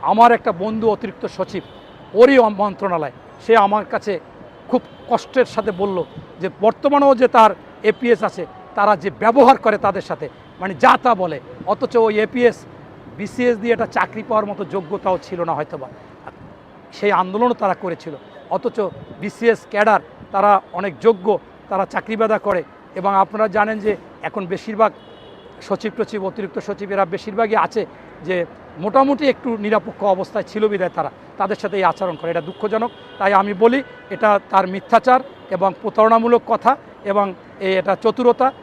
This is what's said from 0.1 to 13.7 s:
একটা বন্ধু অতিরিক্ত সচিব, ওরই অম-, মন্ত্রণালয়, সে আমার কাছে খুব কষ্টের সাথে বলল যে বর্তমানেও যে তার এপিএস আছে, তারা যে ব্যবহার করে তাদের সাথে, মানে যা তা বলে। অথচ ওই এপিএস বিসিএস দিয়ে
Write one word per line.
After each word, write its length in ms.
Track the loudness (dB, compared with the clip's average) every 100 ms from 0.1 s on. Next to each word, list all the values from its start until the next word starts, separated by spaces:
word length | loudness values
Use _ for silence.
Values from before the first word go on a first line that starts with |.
| 6 6
একটা 180 | 6 0 -4
বন্ধু 240 | -6 -2 -2
অতিরিক্ত 300 | -2 -6 -10 -12 -8
সচিব, 260 | -8 -8 -12 -20 -20 -20 -8
ওরই 220 | 4 6 8
অম-, 200 | 4 0
মন্ত্রণালয়, 520 | -4 -4 -4 -4 -6 -10 -20 -18
সে 80 | 4 4 4
আমার 180 | 0 -2
কাছে 200 | -8 -6 -8 -8 -20 -20 -20 -4
খুব 120 | -4 -4 -20 -4
কষ্টের 400 | -4 -2 -2 -2
সাথে 180 | -2 -6 -4
বলল 160 | -4 -4 -8 -12 -20 -10
যে 80 | -10 -2
বর্তমানেও 480 | -2 0 0 2 4 4
যে 80 | 4
তার 220 | 6 6 4 -14 -4 -2
এপিএস 300 | 0 0 0 0
আছে, 160 | -6 -12 -14 -12 0
তারা 160 | 2 2
যে 80 | -2 0
ব্যবহার 340 | 2 6 6 6
করে 120 | 2 0 -2
তাদের 180 | -4 -8
সাথে, 160 | -10 -12 -16 -20 -10
মানে 140 | -10 2
যা 100 | 4 4
তা 80 | 2 0
বলে। 160 | -2 -6 -12 -14 -4
অথচ 220 | -4 0 2 2
ওই 80 | 2
এপিএস 340 | -2 2 0 0 -18 -20 -20 -20 -20 -12
বিসিএস 380 | -10 -2 0 0
দিয়ে 120 | -2